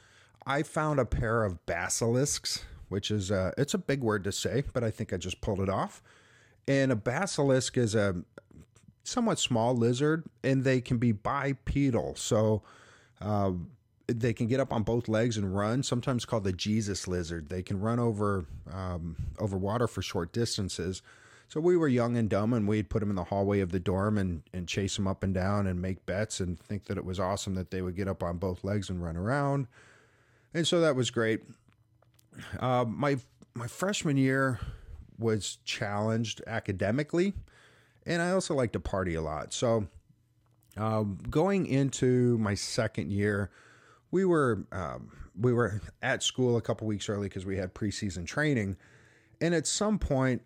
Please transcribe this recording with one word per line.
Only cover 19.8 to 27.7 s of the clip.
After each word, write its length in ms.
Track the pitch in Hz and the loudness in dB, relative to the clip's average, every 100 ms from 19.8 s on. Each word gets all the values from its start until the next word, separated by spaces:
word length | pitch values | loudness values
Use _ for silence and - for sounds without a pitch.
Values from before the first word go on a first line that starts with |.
| 120 | 0
for 160 | - | -2
short 300 | 92 101 85 | -4 -4 -2
distances. 680 | - 117 - 95 - 87 92 - - - - - | -2 -2 -2 -4 -4 -4 -6 -10 -20 -20 -20 -10
So 140 | 156 | 0
we 160 | 170 180 | 4 4
were 120 | 156 | 4
young 280 | 120 117 120 | 4 2 2
and 120 | 110 | 2
dumb, 240 | 98 107 | 2 2
and 140 | 123 101 | 2 2
we'd 240 | 107 104 | 2 0
put 120 | 113 | -2
'em 80 | 104 | 0
in 60 | 98 | -2
the 80 | |
hallway 360 | 87 98 98 101 | -2 0 2 4
of 100 | 92 | 2
the 100 | 92 | 0
dorm 380 | 87 92 101 107 | 0 0 2 2
and, 240 | 95 85 - | 0 -2 -6
and 160 | 92 87 | -8 -4
chase 300 | - 98 - | -2 -2 0
'em 80 | 98 | -2
up 160 | 95 | 0
and 100 | 95 | 0
down 340 | 92 92 101 98 | 0 2 0 0
and 140 | 90 | 0
make 260 | 92 95 - | -2 -4 -4
bets 340 | 92 107 - | -4 -4 -4
and 180 | 90 85 | -4 -4
think 260 | - 104 | -6 -8
that 120 | - 98 | -6 -6
it 80 | |
was 160 | 90 92 | -4 -2
awesome 340 | 92 98 - | -2 -2 -2
that 160 | 92 90 | -4 -4